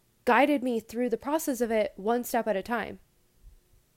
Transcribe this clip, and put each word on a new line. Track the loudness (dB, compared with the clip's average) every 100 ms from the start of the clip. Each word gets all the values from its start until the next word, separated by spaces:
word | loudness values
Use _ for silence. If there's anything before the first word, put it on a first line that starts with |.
| _ _
guided | 2 4 4 2
me | 0 -4
through | -4 -4 -2
the | -2
process | -2 -2 -2 -2
of | 0
it | 0 0 -2
one | -2 -2
step | 0 -2 0
at | -2
a |
time. | -2 -4 -6 -10 _ _ _ _ -20 -20 _ _ _